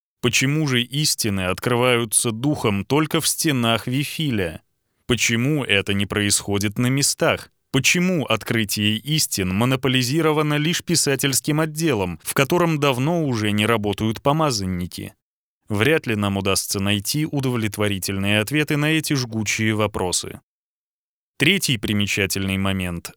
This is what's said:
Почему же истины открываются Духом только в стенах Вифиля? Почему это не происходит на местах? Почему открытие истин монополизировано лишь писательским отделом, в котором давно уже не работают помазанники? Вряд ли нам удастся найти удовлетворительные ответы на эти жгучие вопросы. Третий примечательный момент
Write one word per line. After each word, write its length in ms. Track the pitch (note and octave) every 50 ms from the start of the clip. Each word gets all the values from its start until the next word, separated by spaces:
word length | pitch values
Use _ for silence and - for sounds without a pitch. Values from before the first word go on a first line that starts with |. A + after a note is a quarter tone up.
| _ _ _ _
Почему 460 | - B2 - - C3 C#3 D3 D#3 D#3
же 160 | C#3 B2+ A#2+ A#2+
истины 640 | - C3 D3 D3+ - - - - G#2+ G2 F#2+ F#2
открываются 840 | F2+ F#2+ - - B2 A#2+ A#2+ B2+ B2+ A#2+ A#2 A#2+ G#2+ - - - A#2+
Духом 540 | A2 A2+ B2+ D3+ C#3+ - - A2 G2+ G2 -
только 340 | - C3+ D#3 D#3 D3+ - D#3+
в 80 | -
стенах 600 | - - - - D#3+ C3+ B2 A#2 A#2 A2+ A2 -
Вифиля? 760 | B2+ B2+ C#3+ C#3 - - - D#3 C#3 A#2 G2+ F2+ D#2+ D#2+ - _ _ _ _ _ _ _ _ _
Почему 560 | - A#2+ - - - A#2 A2+ B2 C#3+ D#3 C#3+ B2
это 320 | - G2+ G2 F#2+ G#2 G2
не 100 | G2+ G2+
происходит 720 | - - G#2 G#2 G2+ - - - G#2 G2+ G2+ G#2 G#2+ G#2
на 100 | - B2
местах? 640 | B2 C3+ C#3 C#3 - - - E3+ D3 F#2+ - - - _ _ _ _
Почему 540 | - C3+ B2+ - - F3 F3+ F#3 F#3 D3+ A#2+
открытие 720 | - A2+ - - - A#2 A2+ G#2+ - - A2 G#2 G#2 G#2+
истин 520 | A2 - C#3+ D#3 D3+ - - - G#2 F#2 F#2
монополизировано 1040 | F#2 G#2 A#2+ C3 C3+ C3 C#3 C3 C3 B2+ B2 A#2+ D3 E3 D#3 D#3 D3+ D#3 D3+ D3+ D3
лишь 300 | D3 D3+ E3+ E3+ - -
писательским 760 | - E3 - - C#3+ C3+ - - C#3 B2+ - - D#3 D3 D#3
отделом, 600 | D#3+ D#3 D3+ D#3 E3 D#3 B2 G2+ F#2 F2+ E2 - -
в 120 | - -
котором 440 | C#3 C3+ - F3 F3 F3 E3 D#3+ C#3+
давно 460 | C#3+ C#3+ B2 B2 C3 D#3+ F3 E3+ D#3
уже 260 | C3+ A#2+ G#2+ G#2+ G#2
не 140 | G#2 G#2 G#2+
работают 560 | A2 A#2 A2 G#2 G#2 G2 - A2 A2+ G#2+ -
помазанники? 920 | - C#3 D3 D#3+ D#3 C#3+ A#2 G2+ F#2+ F#2 F#2 F2 F2+ E2+ - - G2+ - - _ _ _ _ _ _ _ _ _ _ -
Вряд 360 | G#2+ G2+ A2 C#3+ D#3+ D#3 -
ли 120 | B2+ A2
нам 180 | G#2 G2+ G2+ G2
удастся 460 | G2 F#2+ G2 F#2 - - - - G2
найти 440 | G2 G2+ G#2 G2+ G2 - - D3+ D#3
удовлетворительные 1160 | - D3 C#3 C3+ B2+ B2 A#2 A2 G#2 - G#2+ G#2 G#2 G2+ F#2 - - G2 G2 G2 G2+ G#2 G#2+
ответы 340 | G#2 - C#3+ D3+ D3 - D3+
на 160 | D3 D3 D#3
эти 220 | D#3+ D#3 D3+ - D3
жгучие 600 | C3 B2 A2+ A2+ A2 G#2+ - - - A2 A2 G#2+
вопросы. 680 | G#2 G#2+ G2+ - F2+ F#2 F2 - - - - - - - _ _ _ _ _ _ _ _ _ _ _ _ _ _ _ _ _ _
Третий 400 | - C#3 E3+ G3+ F#3 - - B2
примечательный 800 | G#2 - G#2+ G#2 G#2 G2+ G2 - G#2 G2 F#2 - G2 G2 F#2+ F#2+
момент 540 | F#2+ G2 G2 F#2+ F#2+ F#2 F2 E2+ E2+ - - -